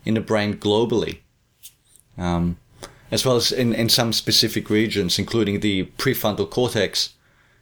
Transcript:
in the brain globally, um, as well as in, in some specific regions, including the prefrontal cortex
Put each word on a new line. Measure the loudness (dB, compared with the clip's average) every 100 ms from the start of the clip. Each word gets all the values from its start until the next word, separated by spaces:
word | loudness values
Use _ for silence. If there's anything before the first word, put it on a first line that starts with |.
in | -2
the | -2
brain | 0 0 0 0
globally, | 2 2 2 0 -2 -6 _ _ _ _ -20 _ _ _ _ -6
um, | -2 0 0 -4 _ -18 -18 -18 -6
as | -2 2
well | 2
as | 2
in, | 0 0
in | 0 2
some | 2 0
specific | -2 0 2 2 -2 0
regions, | 2 2 0 0 -2
including | 0 0 0 0
the | 0 0 -4 -4
prefrontal | -2 0 0 -2 -2
cortex | 0 0 0 0 -2 -6 _ _ _ _ _